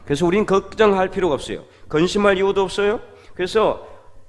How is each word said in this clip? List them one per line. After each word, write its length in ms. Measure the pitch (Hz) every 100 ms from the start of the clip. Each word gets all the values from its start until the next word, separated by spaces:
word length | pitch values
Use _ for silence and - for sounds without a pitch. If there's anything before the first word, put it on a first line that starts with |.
| -
그래서 200 | 143 175
우린 220 | 196 202
걱정할 640 | 190 190 - 214 190 185
필요가 260 | 190 180 131
없어요. 300 | - 87 - - -
근심할 500 | 156 180 208 202 190
이유도 260 | 196 196
없어요. 360 | 190 - 202 214 - - - -
그래서 540 | - 220 190 104 - - - -